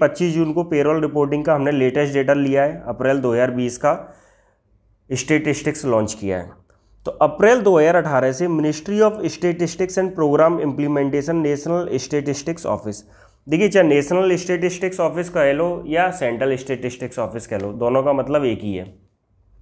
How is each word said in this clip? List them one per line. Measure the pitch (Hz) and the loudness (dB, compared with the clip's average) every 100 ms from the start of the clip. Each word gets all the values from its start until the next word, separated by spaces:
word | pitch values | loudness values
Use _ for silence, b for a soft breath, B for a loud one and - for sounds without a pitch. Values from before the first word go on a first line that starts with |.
पच्चीस | 151 - 175 | 0 2 -2
जून | 160 156 | 2 0
को | 156 | 0
पेरोल | 175 151 143 156 | 0 2 2 2
रिपोर्टिंग | 151 147 143 147 | 0 0 0 0
का | 151 | 0
हमने | 147 139 | 2 2
लेटेस्ट | 147 127 135 147 | 2 2 2 0
डेटा | 139 131 | 0 2
लिया | 143 139 139 | 2 2 2
है, | 143 170 - | 0 -2 -10
अप्रैल | 113 127 139 | -4 0 2
दो | 127 | 2
हज़ार | 117 127 | 2 0
बीस | 123 123 120 | 0 -4 0
का | 147 175 - B B B B B _ _ _ _ _ | 0 0 -6 B B B B B _ _ _ _ _
स्टैटिस्टिक्स | 131 - 151 151 147 151 151 | -8 0 0 0 -2 -4 -4
लॉन्च | 139 113 107 - | 0 0 0 -6
किया | 101 92 | -4 -4
है। | 87 - _ _ _ _ - | -6 -18 _ _ _ _ -10
तो | |
अप्रैल | - 151 151 202 254 | 0 0 4 4 4
दो | 202 175 | 4 4
हज़ार | 156 175 | 6 4
अठारह | 156 139 131 | 2 2 0
से | 127 175 | 0 -2
Ministry | 160 151 151 - 208 214 | 0 -2 -4 -4 2 2
of | 214 160 | 2 -6
Statistics | - 180 175 170 - 185 190 | -2 -2 -2 -4 -2 -4 -2
and | 185 185 | -2 0
Program | 151 147 160 170 151 | 2 6 4 4 -2
Implementation, | 131 147 143 139 143 143 165 | -2 -2 0 0 -2 -2 -2
National | 147 143 151 175 175 131 - | 0 -2 -2 -4 -2 -6 -4
Statistics | 147 143 139 - 165 - | -4 -2 -6 -6 -6 -4
Office, | 104 107 104 - b b b - | -4 -6 -12 -14 b b b -4
देखिए | 160 202 | 0 4
चाहे | 190 165 | 4 6
नेशनल | 147 143 180 190 175 | 4 2 2 2 0
स्टैटिस्टिक्स | 175 175 175 180 190 185 | 0 -2 -2 -2 -6 -2
ऑफिस | 160 156 175 | -2 -2 -4
कह | 175 139 | 0 2
लो | 143 175 175 131 | 2 0 -4 -4
या | 160 185 | 0 0
सेंट्रल | 175 127 117 135 127 | 0 -4 0 -2 -2
स्टैटिस्टिक्स | 131 127 123 120 123 - | -4 -6 -6 -8 -10 -6
ऑफिस | 110 117 110 | -6 -6 -8
कह | 104 | -6
लो, | 101 | -6
दोनों | 113 120 131 | -2 0 2
का | 135 | 2
मतलब | 139 127 147 | 0 0 0
एक | 135 104 | 0 -2
ही | 107 | -6
है, | 92 90 - _ _ _ _ _ _ | -8 -10 -18 _ _ _ _ _ _